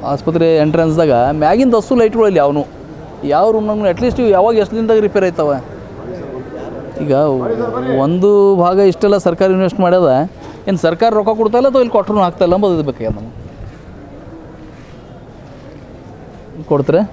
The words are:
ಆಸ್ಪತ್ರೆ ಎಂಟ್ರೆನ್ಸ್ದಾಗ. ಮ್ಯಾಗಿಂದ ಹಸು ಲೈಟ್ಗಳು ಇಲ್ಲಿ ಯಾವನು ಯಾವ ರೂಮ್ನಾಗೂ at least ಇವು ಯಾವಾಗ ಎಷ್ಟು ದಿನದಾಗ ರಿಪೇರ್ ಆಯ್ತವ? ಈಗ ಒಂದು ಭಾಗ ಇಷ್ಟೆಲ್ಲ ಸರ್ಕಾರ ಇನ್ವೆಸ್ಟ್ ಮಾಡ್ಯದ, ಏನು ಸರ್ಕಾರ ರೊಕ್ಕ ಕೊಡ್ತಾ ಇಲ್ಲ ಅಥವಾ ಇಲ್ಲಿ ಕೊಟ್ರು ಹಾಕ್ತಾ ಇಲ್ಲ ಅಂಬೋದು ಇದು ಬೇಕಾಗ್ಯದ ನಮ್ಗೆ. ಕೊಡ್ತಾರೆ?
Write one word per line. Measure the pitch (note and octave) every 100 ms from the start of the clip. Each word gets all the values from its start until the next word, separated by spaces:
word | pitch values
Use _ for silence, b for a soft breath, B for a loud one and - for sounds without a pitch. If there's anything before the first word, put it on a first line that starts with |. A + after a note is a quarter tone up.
| -
ಆಸ್ಪತ್ರೆ | C#3 - E3 E3 D#3+
ಎಂಟ್ರೆನ್ಸ್ದಾಗ. | D3+ E3 E3 D#3 D#3+ B2 B2 D3+
ಮ್ಯಾಗಿಂದ | D3+ G3+ C4 A#3
ಹಸು | G3 B3+
ಲೈಟ್ಗಳು | A3 A3 G#3+
ಇಲ್ಲಿ | F3+
ಯಾವನು | C#3+ D3 C#3+ - - - - - C#3+
ಯಾವ | D3 G#3
ರೂಮ್ನಾಗೂ | A3 G#3+ G#3+ G#3
at | F3
least | B3 G#3+
ಇವು | A#3 F#3+
ಯಾವಾಗ | G#3 A3+
ಎಷ್ಟು | G3+ A3
ದಿನದಾಗ | A3+ A3 G#3
ರಿಪೇರ್ | G#3 F#3+
ಆಯ್ತವ? | E3+ D3+ C#3 B2 - - - - - - - - - - - - -
ಈಗ | D3+ C3+ D3+ C3 B2+ A3+ A#3+ B3 B3+ A#3+
ಒಂದು | C#3 F3 G3 G3+ G3 G3
ಭಾಗ | F3 F#3+ G3
ಇಷ್ಟೆಲ್ಲ | E3 G#3 G3+ F3+
ಸರ್ಕಾರ | E3+ F#3+ F#3
ಇನ್ವೆಸ್ಟ್ | F#3+ G#3
ಮಾಡ್ಯದ, | F3+ F3+ E3+ B2+ E3+ - B B -
ಏನು | F#3+ E3
ಸರ್ಕಾರ | E3+ A3+ G#3+
ರೊಕ್ಕ | G#3 A3
ಕೊಡ್ತಾ | A3 A#3+
ಇಲ್ಲ | C4+
ಅಥವಾ | C4
ಇಲ್ಲಿ | A#3+ A#3+
ಕೊಟ್ರು | A3+ G#3 F3+
ಹಾಕ್ತಾ | F3 F3+
ಇಲ್ಲ | G3+
ಅಂಬೋದು | G#3 E3+
ಇದು | D3+
ಬೇಕಾಗ್ಯದ | B2 A2 G#2+
ನಮ್ಗೆ. | G#2 - - - - - - - - - - - - - - - - - - - - - - - - - - - - - - - - D#3 D#3+
ಕೊಡ್ತಾರೆ? | C#3+ C#3 D#3+ G#3